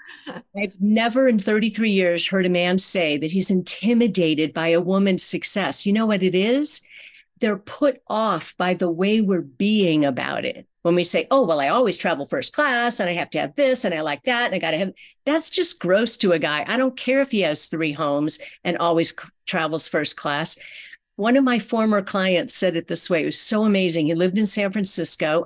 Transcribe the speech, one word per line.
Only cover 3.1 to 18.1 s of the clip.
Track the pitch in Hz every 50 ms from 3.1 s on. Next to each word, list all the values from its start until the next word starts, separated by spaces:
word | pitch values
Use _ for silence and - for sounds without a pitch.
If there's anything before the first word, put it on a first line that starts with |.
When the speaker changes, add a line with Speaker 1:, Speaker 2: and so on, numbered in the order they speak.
| 147
Speaker 2:
that | 143 156 156
he's | 175 190 180 -
intimidated | 196 185 180 - - - 190 220 240 226 240 220 165 185 170 160 156 143 156 151
by | - 165 160 165
a | 170 170
woman's | 175 180 190 196 196 196 185 175
success. | - - - 170 - - - 202 185 139 135 - -
You | 208 202
know | 220 226
what | 214 208 190
it | 185 185 175
is? | 185 196 226 247 277 302 294 - - - - - - - - - - _ _ _ _
They're | - 214 208
put | 190 - - - - - 277 - - _
off | - - 214 220 214 185 156 - - - -
by | 175 180 185
the | 165 180 175
way | 170 165 190 202 214 226
we're | 214 190 196 170
being | 147 135 - - 190 208 214 214 196 170 156 151 147
about | 139 127 120 131 139 139 107 -
it. | 127 - - - _ _ _
When | - 170 175
we | 175 175
say, | - - 175 - -
"Oh, | 269 269 247
well, | 165 160 147
I | 139 139
always | 180 240 254 202 170 -
travel | - 185 165 139 139
first | - - 139 123 -
class | - - 294 277 247 240 240 240 233 -
and | 202 175
I | 175
have | 170 143 -
to | - 151
have | 143 143 -
this | - 285 175 170 - -
and | 190
I | 170 156
like | 156 151 147 143
that | - 254 247 240 240
and | 226 190
I | 180
gotta | 165 160 156 156
have," | 196 185 - - - - _ _ _
that's | 269 302 320 302 -
just | - 381 349 - - -
gross | - 175 185 208 233 226 - -
to | - 190
a | 175 160
guy. | 156 151 151 151 - -
I | 214
don't | 247 262 262 254
care | - - 254 262 269
if | 277 269
he | - 202
has | 185 156 151 151 -
three | - - 156 160 156
homes | 143 143 156 143